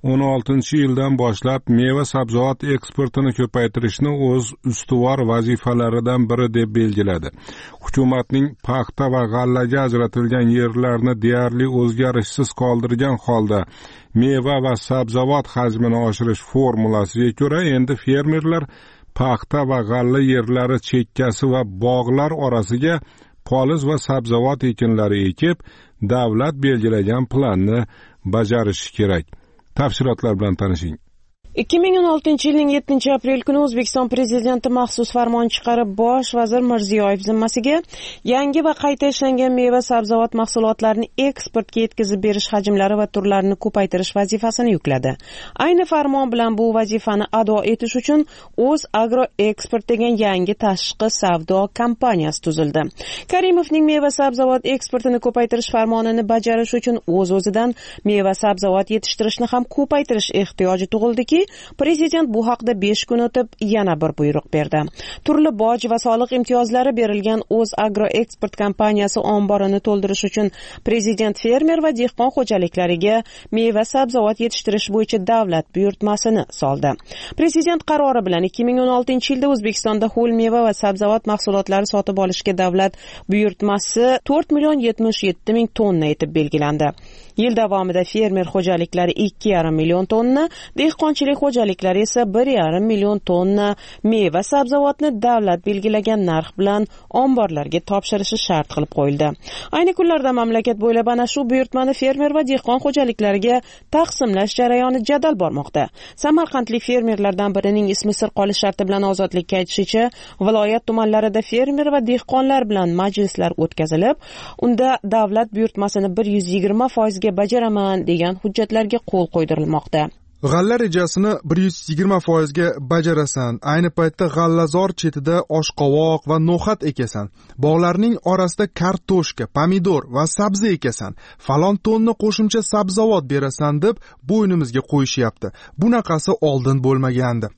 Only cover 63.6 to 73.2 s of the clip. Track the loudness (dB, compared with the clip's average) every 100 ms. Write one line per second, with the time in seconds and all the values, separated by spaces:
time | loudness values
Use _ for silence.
63.6 | 0 2 2 0 -2 0 0 0 -2 -2
64.6 | 0 -2 -2 -8 -16 -6 0 2 2 2
65.6 | 0 0 0 -2 0 0 0 -2 0 0
66.6 | 2 2 0 0 0 0 0 -2 0 0
67.6 | 0 -2 -2 0 0 0 -2 -6 -8 -2
68.6 | -4 0 0 2 0 -2 0 0 2 0
69.6 | 0 0 0 0 0 -2 -2 0 -2 -4
70.6 | -20 -8 -2 0 0 0 -2 -2 0 2
71.6 | 2 2 0 0 -4 0 0 0 0 0
72.6 | 0 0 -2 0 2 0